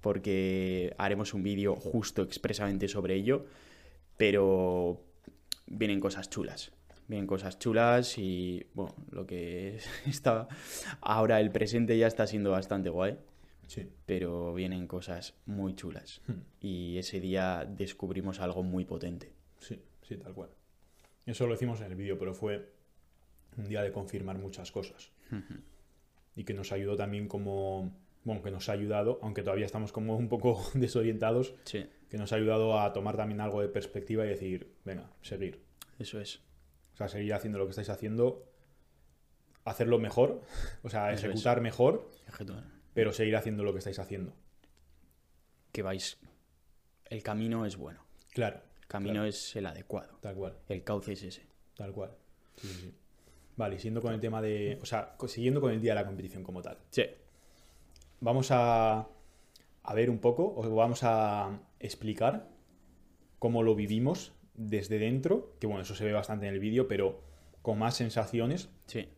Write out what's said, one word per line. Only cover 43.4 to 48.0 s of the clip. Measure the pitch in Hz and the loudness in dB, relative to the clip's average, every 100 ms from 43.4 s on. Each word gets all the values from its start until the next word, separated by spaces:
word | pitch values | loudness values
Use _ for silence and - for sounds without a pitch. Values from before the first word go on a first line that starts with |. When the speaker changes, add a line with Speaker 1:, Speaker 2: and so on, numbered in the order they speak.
| 113 107 | 0 -2
Speaker 2:
lo | 101 | -2
que | 98 | -2
estáis | 98 92 | -4 -8
haciendo. | 95 98 90 - - - _ _ _ - - _ _ _ _ _ _ | -6 -6 -8 -10 -20 -20 _ _ _ -20 -20 _ _ _ _ _ _
Speaker 1:
Que | - | -6
vais, | 95 95 - - - _ _ _ _ - _ _ - | -4 -4 -6 -10 -20 _ _ _ _ -20 _ _ -12
el | 110 | -10
camino | - 107 113 117 | -4 -2 0 0
es | 107 98 | -2 -6
bueno. | 71 - | -12 -14